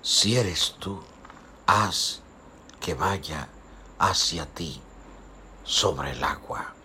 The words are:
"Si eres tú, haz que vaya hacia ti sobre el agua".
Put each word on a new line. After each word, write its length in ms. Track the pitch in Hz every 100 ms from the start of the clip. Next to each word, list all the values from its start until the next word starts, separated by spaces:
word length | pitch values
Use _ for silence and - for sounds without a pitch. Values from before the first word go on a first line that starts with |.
"Si 340 | - - 101 123
eres 400 | 104 82 - -
tú, 240 | 95 95 - - - - - - -
haz 540 | - 107 - - - - - - - - -
que 160 | -
vaya 540 | 78 - 101 - 76 - - - - - -
hacia 480 | - - - 85 73
ti 340 | - 82 67 - - - - - - - -
sobre 480 | - - 104 69 69
el 100 | 67
agua". 520 | - - - - - -